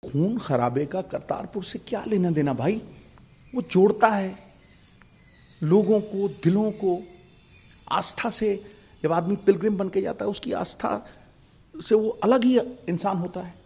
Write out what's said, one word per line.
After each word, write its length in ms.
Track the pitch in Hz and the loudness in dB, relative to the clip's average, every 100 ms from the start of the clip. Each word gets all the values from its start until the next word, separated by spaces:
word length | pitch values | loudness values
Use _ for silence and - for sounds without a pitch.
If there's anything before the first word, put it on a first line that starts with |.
| - | -4
खून 260 | 139 175 240 | 0 0 -2
खराबे 480 | - 131 120 123 147 | -2 0 0 0 -4
का 160 | 185 | -6
करतारपुर 640 | 180 - - - 196 208 | -6 -8 -6 -6 -6 -8
से 140 | 185 202 | -8 -12
क्या 260 | - 220 | -6 -6
लेना 260 | 220 214 180 | 0 0 2
देना 220 | 156 143 | 2 0
भाई? 240 | 127 135 220 - - - - - _ - | 0 0 -2 -6 -20 -20 -20 -20 _ -10
वो 80 | 254 | -8
जोड़ता 460 | 180 185 190 - 226 | 0 4 4 6 4
है 280 | 208 190 190 - - - - _ - - _ - - - - | 4 -2 -8 -20 -20 -20 -20 _ -20 -20 _ -20 -20 -20 -6
लोगों 380 | 156 190 190 214 | 2 4 4 2
को, 280 | 208 196 196 | 0 -4 -4
दिलों 420 | - 165 196 214 | 0 2 2 0
को, 300 | 208 190 180 - - - - _ - - - - | 0 -2 -2 -4 -20 -20 -20 _ -20 -20 -20 -4
आस्था 420 | 170 - - 240 | -4 -2 -4 -6
से। 340 | - 214 196 - - - - | -2 0 -2 -6 -20 -20 -6
जब 80 | 156 | 0
आदमी 240 | 165 170 202 | 0 0 0
पिलग्रिम 400 | - 185 202 202 | 4 4 4 0
बन 120 | 190 | -2
के 120 | 196 | -2
जाता 240 | 190 - | -2 -4
है, 60 | 202 | -4
उसकी 220 | 202 - | -4 -4
आस्था 540 | - - - 226 208 - - - _ - - - | -4 -6 -4 -4 -4 -6 -20 -20 _ -20 -20 -20
से 200 | 311 - | -16 2
वो 140 | 220 220 | 2 2
अलग 360 | - 208 254 | 0 2 4
ही 140 | 240 247 240 - - | 6 4 2 -8 -6
इंसान 280 | 170 202 190 | -2 -2 -2
होता 240 | 175 185 | -4 -8
है। 140 | 180 - | -12 -16